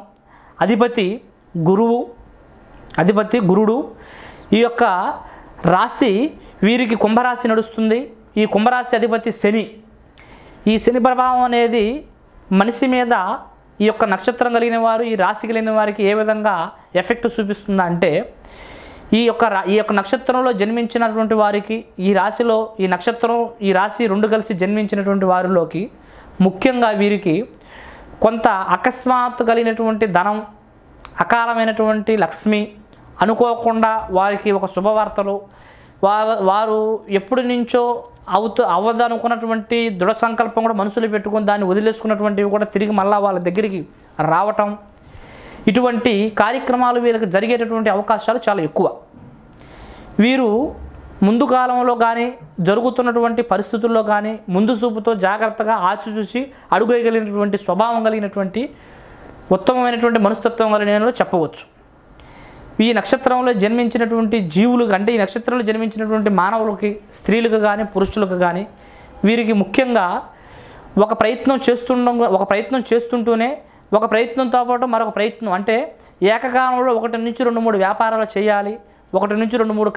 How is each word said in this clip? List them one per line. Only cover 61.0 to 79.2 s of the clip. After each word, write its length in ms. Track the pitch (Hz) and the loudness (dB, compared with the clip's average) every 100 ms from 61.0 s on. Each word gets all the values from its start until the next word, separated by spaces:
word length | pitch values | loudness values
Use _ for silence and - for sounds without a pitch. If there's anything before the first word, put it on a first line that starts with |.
| 226 247 | 2 0
చెప్పవచ్చు. 420 | 180 180 151 - - _ _ _ - - - - - - - - 226 | 0 0 -2 -6 -20 _ _ _ -20 -20 -20 -20 -20 -20 -6 0 2
ఈ 0 | 214 | 2
నక్షత్రంలో 540 | - 262 254 254 254 208 | 0 0 2 0 0 2
జన్మించినటువంటి 760 | 208 233 233 233 226 226 220 226 170 | 0 2 0 0 0 0 0 0 0
జీవులు 320 | 180 240 247 226 190 | 2 4 4 2 0
అంటే, 120 | 208 233 | 0 -2
ఈ 20 | |
నక్షత్రంలో 420 | 190 226 247 247 214 | -2 -4 -4 -2 -2
జన్మించినటువంటి 600 | 220 226 214 214 220 208 185 | -2 -4 -4 -2 0 2 2
మానవులకి, 500 | 185 220 220 190 208 208 - - | 2 0 -2 -4 -4 -6 -12 -8
స్త్రీలకు 400 | - 226 226 220 208 | -2 0 2 0 0
కానీ, 180 | 208 208 | -2 -4
పురుషులకు 440 | 190 196 220 190 180 | -2 -2 -2 -2 0
కానీ, 200 | 175 180 208 - - - - - 202 | -2 -2 -8 -14 -20 -20 -20 -2 2
వీరికి 260 | 233 220 208 | 2 2 0
ముఖ్యంగా 440 | 196 - 254 226 175 202 - - - - - - - 196 | 0 0 0 0 -2 -4 -10 -20 -20 -20 -20 -20 -4 0
ఒక 100 | 214 220 | 0 2
ప్రయత్నం 360 | 220 240 269 262 247 | 0 0 0 0 0
చేస్తుండం-, 580 | 240 - 247 247 240 226 190 | 0 0 0 0 2 2 2
ఒక 80 | 196 | 2
ప్రయత్నం 320 | 202 - 254 - | -2 -2 -4 0
చేస్తుంటూనే 580 | 233 233 247 226 226 240 302 - - _ 208 | -2 0 -2 0 0 -2 -6 -14 -20 _ 0
ఒక 80 | 220 | 2
ప్రయత్నంతో 480 | 220 240 262 254 247 240 | 2 0 -2 0 0 0
పాటు 160 | 240 247 | -2 0
మరొక 180 | 226 220 196 | -2 -2 -2
ప్రయత్నం, 340 | 220 233 214 185 | -2 -4 -4 -2
అంటే 180 | 202 226 320 - - - 190 | 0 -2 -2 -10 -20 0 2
ఏకకాలంలో 600 | 226 254 254 254 247 254 226 | 2 0 0 2 2 0 0
ఒకటి 200 | 226 226 233 | -2 -4 -4
నుంచి 200 | 233 240 | -2 0
రెండు 120 | 233 226 | 0 0
మూడు 140 | 202 | 2
వ్యాపారాలు 440 | 190 208 226 220 214 196 | 0 0 0 0 -2 0
చేయాలి, 380 | 214 202 202 233 - _ _ | 0 0 -2 -8 -14 _ _
ఒకటి 180 | 190 | -2